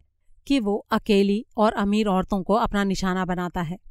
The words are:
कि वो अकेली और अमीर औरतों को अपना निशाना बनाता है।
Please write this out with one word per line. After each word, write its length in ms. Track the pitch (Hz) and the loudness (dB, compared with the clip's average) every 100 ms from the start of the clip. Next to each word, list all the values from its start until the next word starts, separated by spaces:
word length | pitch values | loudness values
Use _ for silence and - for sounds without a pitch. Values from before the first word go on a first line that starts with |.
| _ _ _ - - | _ _ _ -14 -2
कि 140 | 277 | 0
वो 260 | 208 208 - | 0 -4 -2
अकेली 560 | 220 - 196 202 208 - - | -4 2 2 2 0 -4 0
और 160 | 214 | 0
अमीर 340 | 240 202 208 208 | 2 0 0 2
औरतों 360 | 185 185 202 | 0 0 -2
को 120 | 175 | 0
अपना 300 | 220 226 202 | 0 0 0
निशाना 400 | 202 185 185 185 | 0 0 -2 -2
बनाता 380 | 180 180 180 185 | -2 -4 -4 -6
है। 160 | 160 160 - | -6 -8 -14